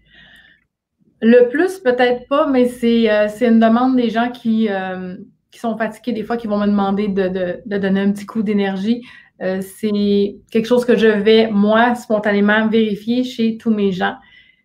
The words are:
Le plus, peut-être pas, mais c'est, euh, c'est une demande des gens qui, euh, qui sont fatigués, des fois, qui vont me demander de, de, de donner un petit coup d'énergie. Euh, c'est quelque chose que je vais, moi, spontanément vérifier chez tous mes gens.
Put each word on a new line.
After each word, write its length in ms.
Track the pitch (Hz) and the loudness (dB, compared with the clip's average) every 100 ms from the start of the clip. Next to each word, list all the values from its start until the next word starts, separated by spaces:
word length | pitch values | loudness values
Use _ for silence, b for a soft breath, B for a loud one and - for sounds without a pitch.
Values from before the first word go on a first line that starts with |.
| b b b b b b b _ _ _ _ - 226 | b b b b b b b _ _ _ _ -2 4
Le 220 | 247 240 | 6 6
plus, 320 | 294 370 - | 2 -2 -2
peut-être 480 | 254 247 247 240 - | -2 2 2 0 -2
pas, 200 | 277 311 | -2 2
mais 180 | 262 240 | 2 0
c'est, 440 | 247 233 233 220 | 0 0 2 2
euh, 200 | 208 214 | 2 -2
c'est 180 | - 247 | 0 2
une 140 | 226 | 4
demande 340 | 226 226 262 254 | 4 2 2 0
des 140 | 233 | 0
gens 200 | 214 247 | -2 -4
qui, 380 | 247 226 220 220 | -4 -4 -2 -2
euh, 460 | 190 190 185 185 196 202 _ _ | -2 -6 -8 -10 -14 -18 _ _
qui 80 | - | -10
sont 180 | 233 220 | -8 -6
fatigués, 340 | 220 - - | -6 -8 -8
des 120 | 214 | -6
fois, 120 | 208 233 | -6 -6
qui 120 | 214 | -4
vont 100 | 208 | -2
me 80 | 208 | 0
demander 420 | 208 196 196 208 | 0 0 -2 -2
de, 220 | 190 185 | -2 -2
de, 320 | 185 180 175 220 | -4 -6 -8 -6
de 120 | 202 | -4
donner 240 | 196 196 | -2 0
un 100 | 202 | 0
petit 140 | 202 202 | -2 -6
coup 180 | 226 | -6
d'énergie. 600 | 208 208 196 190 202 247 B B B - | -2 -2 -2 -2 -2 -4 B B B -10
Euh, 200 | 185 190 | -6 -6
c'est 760 | 190 - 214 208 202 202 202 - _ | -8 -8 -4 -2 0 0 0 -6 _
quelque 140 | 226 220 | -4 0
chose 180 | 247 | 0
que 140 | 240 220 | 2 4
je 100 | 220 | 4
vais, 420 | 208 202 220 220 | 4 4 4 4
moi, 460 | 202 208 220 240 226 | 2 2 4 2 0
spontanément 720 | - 214 214 202 208 214 220 | -2 -2 0 2 2 2 2
vérifier 560 | 226 214 202 220 247 | 2 0 -2 -4 -2
chez 340 | 254 - 226 226 | -2 -2 -4 -2
tous 160 | 233 | -2
mes 200 | 208 202 | 0 0
gens. 220 | 180 196 - b b b b | -2 -4 -6 b b b b